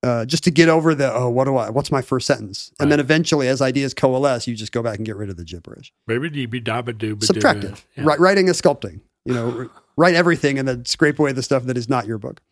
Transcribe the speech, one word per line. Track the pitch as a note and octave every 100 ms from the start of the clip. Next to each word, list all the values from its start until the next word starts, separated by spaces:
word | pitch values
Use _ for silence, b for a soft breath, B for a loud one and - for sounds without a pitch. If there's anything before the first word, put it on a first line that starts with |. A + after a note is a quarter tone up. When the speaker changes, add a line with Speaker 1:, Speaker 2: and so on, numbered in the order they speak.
Speaker 1:
uh, | B2 A#2+ A#2
just | D#3+
to | F#3
get | D3+ E3
over | D#3+ D#3+
the, | D3 C3+
"Oh, | A2+ B2
what | A#2+
do | C3 C3+
I, | G#2+
what's | A#2 C3+
my | C#3
first | B2 C3 -
sentence?" | C3+ G#2 G2 - _
And | C#3+
then | D3
Speaker 2:
Right. |
Speaker 1:
eventually, | C3+ D#3+ E3+ D3+ B2+
as | C3
ideas | C3+ C3 C#3
coalesce, | - C3+ B2+ C#3+ B2 -
you |
just | A2+ G#2+
go | A#2+
back | A#2 G#2
and | G#2+
get | G2
rid | G2+
of | F2
the |
gibberish. | E2 F2 - - - _ -
Speaker 2:
Baby | A#2 D#3+
dee | C#3+
bee | A#2+ B2
da | A#2 B2
ba | A#2+
doo | A2 A2 G#2
ba | G#2+
doo. | G2+
Speaker 1:
Subtractive. | G#2+ G#2+ G2 G2+ _ -
Speaker 2:
Yeah. |
Speaker 1:
Wri-, | D3 D3
writing | F#3 G3 F#3
is | E3+
sculpting. | E3 C#3+ G2+ F2+ _ _
You | -
know, | B2 A#2 A#2
r-, | B2 -
Speaker 2:
<laughs> | _ -
Speaker 1:
write | F3
everything | E3+ F3 E3 D3 C#3
and | C3
then | B2
scrape | A#2+ - D3+ D3
away | C#3+
the | C3
stuff | B2 C3+
that | B2 B2
is | A#2
not | C3 A2
your | A2+
book. | A#2 - _